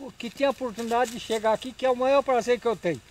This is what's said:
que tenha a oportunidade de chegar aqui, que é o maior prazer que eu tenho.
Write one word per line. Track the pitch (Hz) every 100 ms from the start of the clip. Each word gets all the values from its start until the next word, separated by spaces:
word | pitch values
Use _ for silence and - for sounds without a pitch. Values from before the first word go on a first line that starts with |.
| 262 -
que | 233
tenha | - 277
a |
oportunidade | - 254 214 233 233 247
de | 233
chegar | - 190 220
aqui, | 214 262
que | -
é | 262
o | 247
maior | 254 277
prazer | 269 247 233 240
que | 233
eu | 196
tenho. | 175 127 -